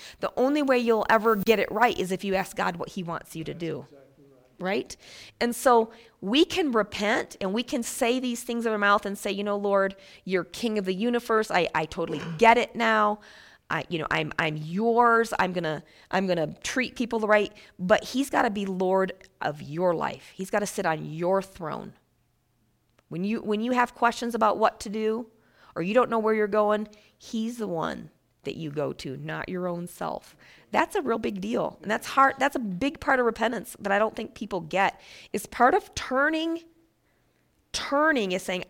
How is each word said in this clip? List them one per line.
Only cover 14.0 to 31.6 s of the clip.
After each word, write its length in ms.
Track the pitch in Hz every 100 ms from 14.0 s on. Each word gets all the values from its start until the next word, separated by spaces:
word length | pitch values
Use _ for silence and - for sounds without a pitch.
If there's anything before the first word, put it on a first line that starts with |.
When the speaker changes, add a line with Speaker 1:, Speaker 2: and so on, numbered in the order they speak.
| -
Speaker 1:
I'm, 220 | 160 151 -
I'm 180 | 160 156
yours. 760 | 156 180 233 226 240 226 226 -
I'm 140 | 185
gonna, 320 | 175 160 151 - - -
I'm 160 | 190 190
gonna 280 | 175 151 -
treat 320 | - 262 247 -
people 220 | 233 233
the 100 | 214
right," 240 | 214 202 - - -
but 240 | 180 208
he's 260 | - 254 269
gotta 200 | - 254
be 160 | 202 196
Lord 460 | 185 185 190 190 - - -
of 220 | - 147
your 320 | 139 156 180
life. 380 | 160 143 131 -
He's 160 | - 190
gotta 160 | 208 202
sit 180 | -
on 220 | 180 156 151
your 340 | 156 175 196
throne. 540 | 190 - 160 131 50 - _ _ _ _ _ _ _ _ _ _ -
When 160 | 160
you, 160 | 196 226
when 220 | 208 208
you 100 | 240
have 220 | 247 240
questions 400 | - 240 247 240
about 240 | 226 214 -
what 220 | 220 -
to 100 | 208
do 380 | 214 220 220 247 _ _ _ -
or 80 | -
you 120 | 175
don't 160 | 233 247
know 80 | 226
where 160 | 214
you're 120 | 220 208
going, 420 | 214 208 214 214 - _ _
he's 400 | - 226 220 240
the 100 | 202
one 420 | 165 160 - 160 _ _ _
that 120 | - -
you 140 | 156
go 220 | 147 139
to, 240 | 139 139 139
not 300 | 156 156 -
your 200 | 180 180
own 180 | 175 175
self. 480 | - 165 - - - - - _
That's 260 | 214 339 403
a 60 |
real 160 | 262 226
big 220 | 233 196
deal. 380 | 202 233